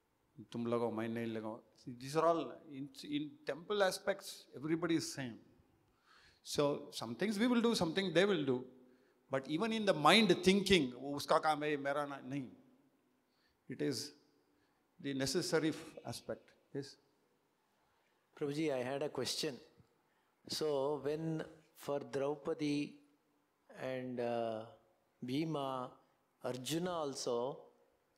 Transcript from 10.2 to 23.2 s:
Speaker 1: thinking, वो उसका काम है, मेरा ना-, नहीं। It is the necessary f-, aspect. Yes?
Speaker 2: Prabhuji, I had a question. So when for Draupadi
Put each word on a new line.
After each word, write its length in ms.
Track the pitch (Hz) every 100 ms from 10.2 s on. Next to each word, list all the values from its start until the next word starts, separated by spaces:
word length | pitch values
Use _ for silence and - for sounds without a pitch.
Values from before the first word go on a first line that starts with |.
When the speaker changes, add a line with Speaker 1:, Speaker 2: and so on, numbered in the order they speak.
| 208 175
Speaker 1:
thinking, 500 | 190 196 196 185 131
वो 220 | 123 139 143
उसका 220 | - 160
काम 240 | 156 147
है, 140 | 151 143
मेरा 280 | 139 143 143
ना-, 140 | 139 127
नहीं। 180 | 143 117 - - _ _ _ _ _ _ _ _ _ -
It 120 | 131
is 300 | 147 113 - - _ _ _ _ _ _ _ -
the 140 | 139
necessary 560 | 135 135 185 - 160 156
f-, 300 | - - - -
aspect. 460 | 113 - 110 - _ _
Yes? 220 | 139 135 - _ _ _ _ _ _ _ _ _ _ _ _ _ -
Speaker 2:
Prabhuji, 340 | 147 147 156
I 100 | 131
had 200 | 123 139
a 60 | 147
question. 460 | - 117 - 156 120 - - - _ _ _ _ _ -
So 520 | - 156 139 139 147
when 400 | 135 156 160 156 - - - -
for 240 | - 143
Draupadi 960 | 123 135 139 151 160 160 151 147 147 - _ _